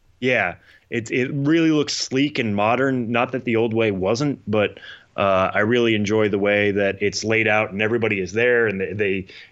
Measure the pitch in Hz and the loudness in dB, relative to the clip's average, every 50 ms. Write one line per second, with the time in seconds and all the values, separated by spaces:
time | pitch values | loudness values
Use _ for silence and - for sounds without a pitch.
0 | _ _ _ - 123 131 127 113 98 90 85 - _ - - - _ - - 120 | _ _ _ -6 -2 0 0 0 0 -2 -4 -10 _ -20 -20 -20 _ -8 -6 -6
1 | 113 - - 135 123 139 147 139 139 147 160 165 165 160 156 151 143 143 - - | -6 -4 -2 -2 -2 -2 -2 -2 0 0 2 2 2 2 2 2 0 -2 -4 -6
2 | - - 131 135 139 147 147 139 120 110 101 101 104 110 120 120 135 135 131 127 | -6 -4 -2 0 0 0 -2 -2 -2 -2 0 0 2 2 2 2 2 0 0 -2
3 | 117 110 120 117 123 123 - 127 113 123 113 110 117 117 110 113 113 110 101 92 | -2 -2 -2 -2 -2 -2 -4 -6 -4 -2 0 0 0 0 0 0 0 0 0 0
4 | 92 95 117 117 147 143 131 - - 107 107 107 101 95 - - - - - - | 0 0 0 0 0 -2 -4 -4 -4 -2 0 0 0 0 -2 -8 -20 -20 -20 -20
5 | - _ - - 101 98 95 92 95 95 - 101 107 107 123 120 117 113 110 104 | -20 _ -4 -2 0 2 2 2 2 2 2 0 0 2 2 2 2 2 2 0
6 | 104 98 110 110 107 104 101 101 101 101 104 104 104 104 98 101 101 98 98 101 | 0 0 0 2 2 2 0 0 2 2 4 4 2 2 2 2 0 0 0 0
7 | 104 98 - - - 107 113 113 110 107 107 107 110 90 92 98 107 107 117 117 | -2 -2 -2 -2 -2 0 0 2 2 2 2 2 0 0 -2 -2 -2 0 0 0
8 | 110 110 107 95 92 85 95 110 120 123 123 117 113 107 95 95 95 80 92 104 | 0 0 -2 -2 -4 -4 -2 0 2 2 2 2 2 0 0 -2 -4 -4 -4 -2
9 | 107 98 98 98 92 - - - - - | -2 -2 -2 -2 -6 -8 -14 -20 -20 -20